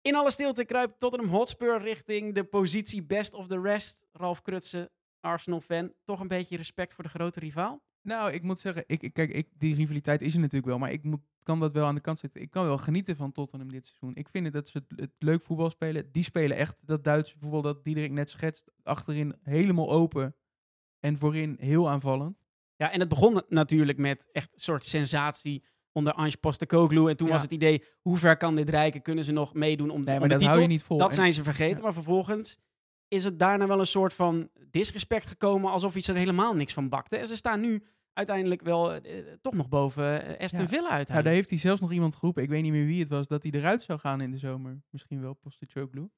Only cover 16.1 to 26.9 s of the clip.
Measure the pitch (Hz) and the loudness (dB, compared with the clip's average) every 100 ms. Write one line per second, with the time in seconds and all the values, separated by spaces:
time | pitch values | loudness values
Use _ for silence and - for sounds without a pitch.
16.1 | 135 175 180 147 - 147 - 143 156 147 | -4 -2 0 0 0 -2 -4 -4 -2 2
17.1 | 151 151 - 147 151 147 143 135 156 151 | 2 0 -8 -6 -2 -2 -4 -4 -4 -2
18.1 | 143 147 - 160 156 _ _ - 143 - | -4 -6 -4 -6 -6 _ _ -6 -6 -4
19.1 | 147 147 - - 147 196 175 156 156 165 | -2 -2 -6 -2 2 4 4 4 4 4
20.1 | 147 135 - _ _ _ _ _ _ 143 | 2 -4 -8 _ _ _ _ _ _ -2
21.1 | 147 147 156 156 139 135 156 165 143 135 | 0 0 0 -4 -4 2 4 4 2 0
22.1 | 131 151 196 _ _ _ _ 156 180 175 | -2 -4 -10 _ _ _ _ -2 0 0
23.1 | 147 220 208 - 160 151 156 147 135 139 | 6 6 6 2 2 4 4 4 2 0
24.1 | 139 - - - _ - 151 - 156 139 | -2 -6 -8 -8 _ -4 -4 -2 -2 0
25.1 | 147 147 - 151 143 _ _ _ - 147 | 0 -2 -4 -8 -8 _ _ _ -2 0
26.1 | - 156 147 156 139 165 170 165 | 0 -2 0 -4 -2 2 4 6